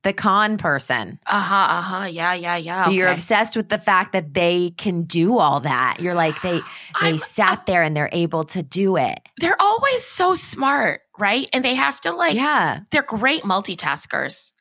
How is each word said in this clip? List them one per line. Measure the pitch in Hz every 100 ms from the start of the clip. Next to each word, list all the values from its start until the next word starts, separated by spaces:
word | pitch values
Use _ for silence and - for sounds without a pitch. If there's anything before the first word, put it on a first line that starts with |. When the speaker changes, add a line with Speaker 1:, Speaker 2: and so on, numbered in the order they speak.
Speaker 1:
The | 196
con | 196 214 196 214 214
person. | 170 139 - 123 95 - -
Speaker 2:
Uh-huh, | 202 185 196
uh-huh. | 185 170 185 185 196
Yeah, | 165 170
yeah, | 180 175 175
yeah. | 165 180
Speaker 1:
So | 175
you're | 185 185
Speaker 2:
Okay. | 180
Speaker 1:
obsessed | - 214 226 226
with | -
the | 208
fact | - 185 196
that | 190 151
they | 160 175 180 175 175
can | 208 170
do | 165 175 175 240
all | 151 139
that. | 143 127 127 -
You're | 175
like, | 175 160 147
they, | 185 170
Speaker 2:
<gasps> | - - - -
Speaker 1:
they | 165
Speaker 2:
I'm | 156
Speaker 1:
sat | - - 190 180
Speaker 2:
ob- | -
Speaker 1:
there | 180
and | 156 151
they're | 147
able | 156 170 160 151
to | 185
do | 139 180 196 175
it. | 123 - _ -
Speaker 2:
They're | 339 403
always | 403 453 554 508 -
so | - 370 -
smart, | - 381 269 285 202 143 _ -
right? | 202 240 262
And | 254
they | 254 254
have | 277 269
to, | -
like, | 339 339 233
Speaker 1:
Yeah. | 285 277 165 151 202
Speaker 2:
they're | 302
great | 277 226 254 311
multitaskers | 202 190 202 175 151 147 - - 135 - - _